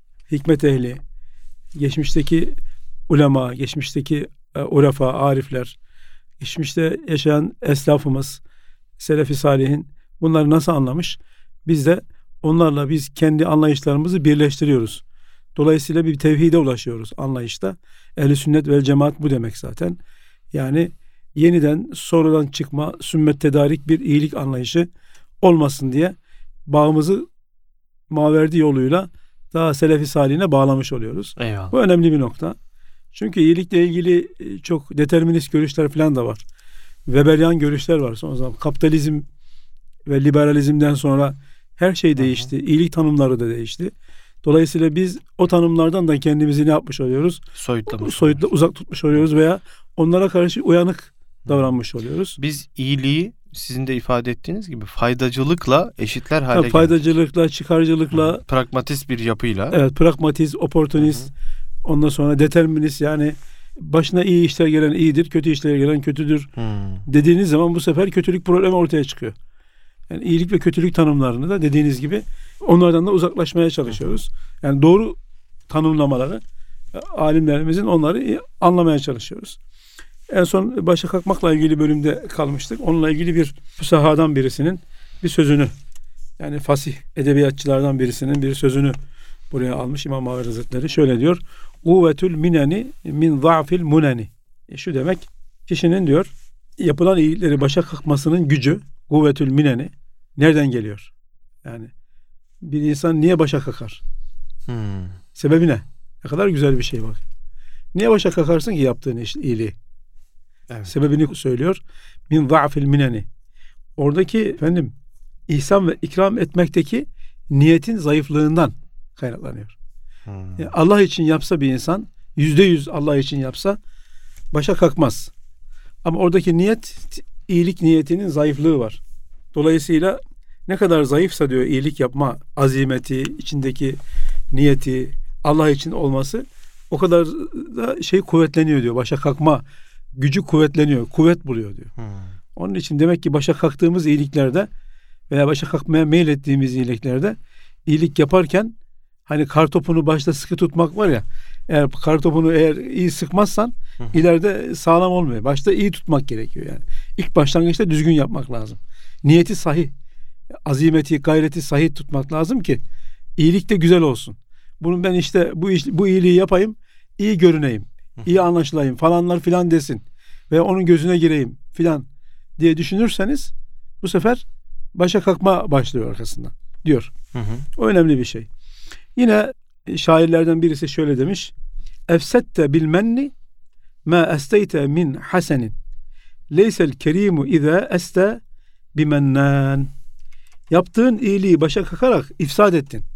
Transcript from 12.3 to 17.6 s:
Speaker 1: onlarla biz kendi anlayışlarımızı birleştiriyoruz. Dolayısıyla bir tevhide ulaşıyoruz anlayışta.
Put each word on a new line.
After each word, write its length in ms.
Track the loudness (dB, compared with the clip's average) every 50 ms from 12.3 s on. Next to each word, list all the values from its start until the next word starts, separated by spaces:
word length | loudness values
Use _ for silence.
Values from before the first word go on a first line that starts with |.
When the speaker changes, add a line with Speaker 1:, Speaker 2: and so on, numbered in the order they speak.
| -18 -6 -2
Speaker 1:
onlarla 460 | 0 2 4 4 4 2 0 -2 -2
biz 260 | -2 -4 -4 -6 -4
kendi 320 | 0 2 2 4 2 2
anlayışlarımızı 800 | 2 2 2 4 4 2 2 0 0 0 0 0 0 -2 2 4
birleştiriyoruz. 800 | 4 4 4 4 0 0 0 0 2 2 2 0 -2 -8 -12 -18 -20 -20 -20 -20 -20 -20 -20 -20 -16 -4
Dolayısıyla 480 | 0 4 4 4 4 2 0 -2 0 0
bir 140 | 0 -2 0
tevhide 400 | 2 2 2 4 4 4 4 4
ulaşıyoruz 520 | 2 2 0 -4 -6 -10 -10 -10 -12 -14 -10
anlayışta. 600 | -8 -6 -6 -6 -6 -8 -10 -10 -6